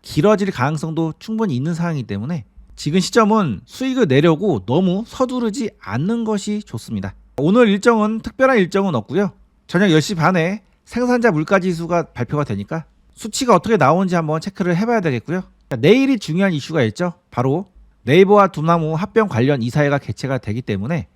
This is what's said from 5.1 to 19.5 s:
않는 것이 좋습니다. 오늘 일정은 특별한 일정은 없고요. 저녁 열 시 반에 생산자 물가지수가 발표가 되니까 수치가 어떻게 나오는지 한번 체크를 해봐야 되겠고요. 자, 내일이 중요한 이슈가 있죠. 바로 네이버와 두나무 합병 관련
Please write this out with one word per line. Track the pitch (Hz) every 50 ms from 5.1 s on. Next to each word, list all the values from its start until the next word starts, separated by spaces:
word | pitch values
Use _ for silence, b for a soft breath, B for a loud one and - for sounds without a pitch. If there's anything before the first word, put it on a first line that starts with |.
| - - 254 240 254 254 240 226 202 277 226 - _ _
않는 | - - - 120 151 196 233 233 226
것이 | 214 214 196 - 208 - -
좋습니다. | 104 - - 113 - - 113 101 95 95 - - _ _ _
오늘 | - 139 160 196 247 247 214
일정은 | 196 202 196 240 233 220 208 214 220 226
특별한 | 220 226 - - 262 269 262 226
일정은 | 185 165 - 196 196 196 151
없고요. | 113 107 _ 127 180 208 180 - _ _ _ _ _ _
저녁 | _ - 170 208 196
열 | 156 156
시 | 147 - 214
반에 | 165 147 165 185 175 160 175 202 214 _ _ _ _ _
생산자 | _ - 233 247 247 247 247 233 233
물가지수가 | 175 151 160 - 202 190 175 185 175 165 170 165 175 170 156 -
발표가 | _ - 127 - 147 147 147
되니까 | - 107 98 101 - 156 165 156 _ _ _ _ _ _
수치가 | - - 226 - - 269 247 214
어떻게 | 175 - 208 226
나오는지 | 190 139 131 156 180 196 185 180
한번 | 170 160 151 156 160
체크를 | - 202 - - 190 175 175
해봐야 | 165 220 233 240 226
되겠고요. | 180 165 131 117 - - 160 185 185 - _ _ _ _
자, | 135
내일이 | 117 117 160 214 262 269 269 269 214
중요한 | - - 151 180 196 196
이슈가 | 170 143 - - 160 165 123
있죠. | 110 101 - 175 180 170 _ _ _
바로 | - 120 123 135 139 175 202 _ _ - - _ _ _
네이버와 | _ - 139 180 196 185 208 208 196 185
두나무 | - 156 151 165 170 170 160 156 160
합병 | 156 190 208 - 220 220 190
관련 | 135 110 123 139